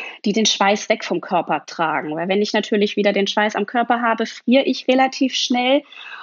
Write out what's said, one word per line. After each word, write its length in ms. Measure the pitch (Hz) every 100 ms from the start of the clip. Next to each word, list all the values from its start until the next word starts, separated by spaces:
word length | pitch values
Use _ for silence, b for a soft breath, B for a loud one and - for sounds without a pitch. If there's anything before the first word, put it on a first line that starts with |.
| B B
die 80 | -
den 140 | 208 214
Schweiß 420 | - 196 208 -
weg 160 | 226
vom 160 | - 180
Körper 440 | - 180 160 156
tragen. 520 | - - 160 151 151 156
Weil 100 | 175
wenn 160 | 190
ich 100 | 208
natürlich 440 | 214 208 214 208 -
wieder 160 | 208
den 160 | 202 196
Schweiß 260 | - 214
am 120 | 208 208
Körper 340 | 240 233 240
habe, 240 | 240 226 226
friere 380 | - - 254
ich 240 | 269 262 -
relativ 460 | 262 262 - 262
schnell. 480 | - - 247 247 277 - B B B